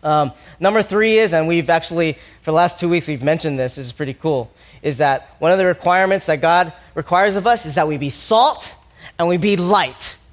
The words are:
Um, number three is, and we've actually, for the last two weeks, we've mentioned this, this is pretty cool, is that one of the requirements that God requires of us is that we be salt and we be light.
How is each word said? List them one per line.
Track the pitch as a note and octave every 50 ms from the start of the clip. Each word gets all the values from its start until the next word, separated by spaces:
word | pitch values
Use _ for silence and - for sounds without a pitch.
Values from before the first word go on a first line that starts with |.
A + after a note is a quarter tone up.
| _
Um, | D#3 D3+ D3+ D3 C3+ - - - - - -
number | E3 F#3+ G#3+ A3 G3+
three | G#3 F#3 G#3 G#3+ A3 A3 A3
is, | A3 G3+ E3
and | D#3+ D#3+ E3
we've | E3+ E3+ D#3+ B2+
actually, | E3+ E3 E3 - E3+ E3 E3+ D#3+ C#3+ - - - - _ _
for | -
the | D#3
last | E3 F3 F3 - -
two | F3 E3+
weeks, | E3+ E3+ D#3 -
we've | D3+ B2+ B2
mentioned | C#3+ D#3 E3 - D#3 C#3+ C3
this, | B2+ B2+ -
this | - C3+
is | B2 A#2+
pretty | - D3+ C3+ C3+
cool, | _ - D#3+ D3+ C3 A#2 - _ _ - - - - -
is | D3+ C#3+ A#2+
that | D3+ C#3 C3+ C3 - - - _
one | D#3 D#3+
of | F3+ F#3+
the | F#3+
requirements | F3+ E3+ - - E3+ F3 F#3 F#3+ F#3+ G3 F#3+ -
that | - D#3 D3
God | C#3+ E3 F3 F3+ F3+ E3 - - - - _
requires | - D3+ - F3 F3+ G3 G#3 F#3+
of | G3+ F#3
us | A#3 A#3+ A3+ -
is | D#3+ C#3+
that | F3+ D#3 D#3
we | D3+
be | C#3 D3 C#3
salt | - - - - A3+ A3 B3 D4+ - - - - - _ _ _ _ _ - - _ _
and | E3+ E3+
we | F3
be | F3 D#3 G#3 G3+
light. | F3+ F3 F3 G#3 G3+ E3+ C3 C3 - - - - _ _ _